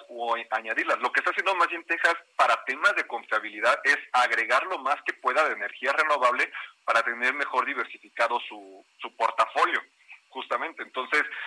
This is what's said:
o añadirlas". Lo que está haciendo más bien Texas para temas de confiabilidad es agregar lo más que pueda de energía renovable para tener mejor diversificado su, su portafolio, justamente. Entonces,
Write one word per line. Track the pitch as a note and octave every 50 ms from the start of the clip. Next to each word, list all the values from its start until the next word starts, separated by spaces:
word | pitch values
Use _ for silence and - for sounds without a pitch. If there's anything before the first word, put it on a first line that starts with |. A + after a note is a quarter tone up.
| - -
o | A#2 A#2+ A#2 A#2 A#2 A#2 A#2 - A2
añadirlas". | A2 A2 A2 A2+ - F3 E3 C3 G#2+
Lo | B2 B2 -
que | C#3
está | - F3+ F3
haciendo | G3+ F3+ F#3+ F#3+
más | F3+ E3+ E3+
bien | E3+ E3+ -
Texas | - E3+ E3 - E3+ E3+ - - _ _
para | - C3 B2 A#2 - -
temas | C3 C3 C#3+ E3+ G3+ G#3
de | E3+ -
confiabilidad | - B2 A2+ - - A2+ G#2+ G#2 G#2+ G#2 G#2+ A2 A#2+ C#3 - -
es | C#3 C#3+ C#3 - - -
agregar | B2 B2 A#2 A#2 A2+ A2+ A2 B2 C3+ D#3+
lo | F#3 F#3 D#3
más | C3 C3+ D3 - -
que | - -
pueda | - - B2+ B2+ D3 D#3
de | C#3 A2+
energía | G2+ G2+ - - - B2+ C3+ C#3
renovable | D#3 D#3 D#3 D3 C#3 B2+ B2 B2 C3 D#3 - - - - - - _ _
para | - A2+ A#2 A2+
tener | A#2+ A#2 A#2 B2 B2+ C3+
mejor | D3 C#3 - - B2+ B2
diversificado | C3+ C#3 B2+ A2+ - - - - G#2+ - - A#2 A#2 A#2+ A#2 - -
su, | A2 G#2+ G2 F#2+ F#2+ G2 - _ _ -
su | - A2+ -
portafolio, | - A2+ A2+ - - A2 - - C#3 E3+ E3+ D#3 A2+ - - _ _ _ - - - _ _
justamente. | - C3 - - B2+ A#2+ C#3 E3 D#3+ - A#2
Entonces, | A2 - C3 B2+ - D3+ D3+ C#3 - - - -